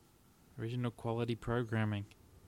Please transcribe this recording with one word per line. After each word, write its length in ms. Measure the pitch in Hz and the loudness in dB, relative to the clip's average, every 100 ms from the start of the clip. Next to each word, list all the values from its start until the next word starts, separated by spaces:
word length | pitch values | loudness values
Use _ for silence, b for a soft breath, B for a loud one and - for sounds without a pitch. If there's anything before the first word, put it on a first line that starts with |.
| - - - - - - | -20 -20 -20 -20 -18 -6
Original 300 | 113 123 123 | -4 0 -2
quality 440 | - 117 113 117 | -2 -2 0 0
programming. 720 | 117 - 120 117 113 107 104 101 - - - | 0 0 0 2 2 2 2 -4 -12 -20 -20